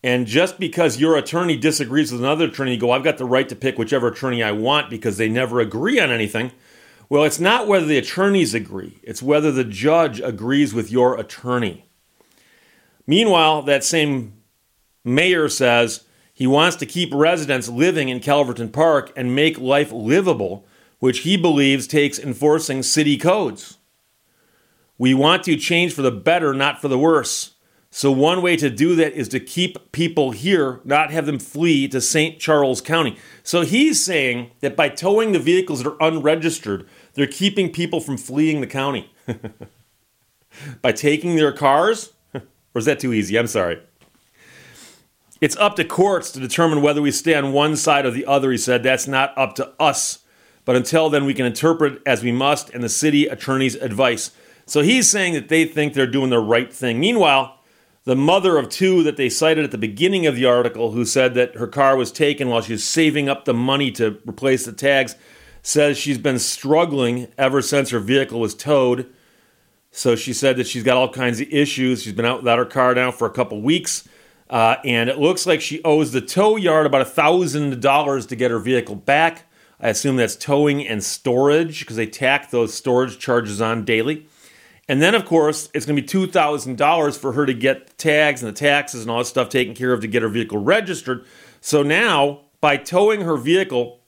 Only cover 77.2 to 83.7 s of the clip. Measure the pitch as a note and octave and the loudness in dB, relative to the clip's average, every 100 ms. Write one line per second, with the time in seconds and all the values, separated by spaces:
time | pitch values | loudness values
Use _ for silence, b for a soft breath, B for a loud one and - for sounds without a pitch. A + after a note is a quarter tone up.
77.2 | D3+ F3+ E3+ C#3+ C#3+ B2+ C3 C#3 C#3+ C3+ | 2 2 0 -2 -4 0 2 2 0 -4
78.2 | G#2 A#2+ B2 A2+ G#2 B2+ - G#2 - C#3+ | -6 -2 0 0 0 0 -2 -8 0 2
79.2 | E3 E3 _ b b b A2+ G#2 C#3+ C3 | 2 -2 _ b b b -4 -2 0 0
80.2 | A2+ - - C#3+ D3 C#3+ A2 A2 - - | 0 -2 -2 2 2 0 -4 -6 -6 -6
81.2 | C3+ B2 C#3+ D3+ E3 D3+ - A2+ A2 - | -2 2 4 2 0 -6 -10 -6 -6 -2
82.2 | B2+ C#3 - B2 A2+ - C3+ B2 C3 G#2 | 0 0 0 -2 -2 -4 0 0 0 -6
83.2 | - A#2+ A2 G2+ A2 | -2 -2 -2 -4 -2